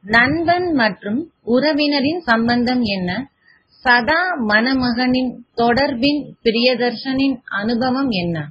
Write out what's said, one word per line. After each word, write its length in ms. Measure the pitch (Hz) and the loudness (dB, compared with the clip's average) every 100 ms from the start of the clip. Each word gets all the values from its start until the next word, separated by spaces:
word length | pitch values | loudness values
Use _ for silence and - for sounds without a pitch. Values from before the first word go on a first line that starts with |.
நண்பன் 600 | 190 226 254 320 330 349 359 | 2 2 2 2 0 0 2
மற்றும் 480 | 294 220 180 196 233 330 _ - | 2 0 -2 -6 -4 -6 _ 0
உறவினரின் 760 | 247 294 294 294 285 262 349 | 2 2 0 0 0 0 -2
சம்பந்தம் 600 | 330 226 233 240 240 254 | 0 0 2 0 0 0
என்ன? 260 | 226 196 180 190 269 _ _ _ _ _ | 0 -2 -2 -4 -8 _ _ _ _ _
சதா 360 | 262 240 233 320 370 339 | 2 2 2 0 0 -2
மணமகனின் 880 | 214 208 240 269 247 233 254 254 254 - - - | 0 2 2 0 0 0 0 0 -2 -6 -12 0
தொடர்பின் 640 | 233 240 294 233 277 294 151 - | 2 2 0 0 0 0 -6 -4
பிரியதர்ஷனின் 920 | 233 220 240 247 240 233 269 262 269 247 - | -2 2 2 2 -2 -2 -4 0 0 -2 -6
அனுபவம் 580 | 196 208 240 254 254 277 | -6 -2 -2 -2 -2 -2
என்ன? 260 | 196 170 160 151 | -2 -2 -4 -8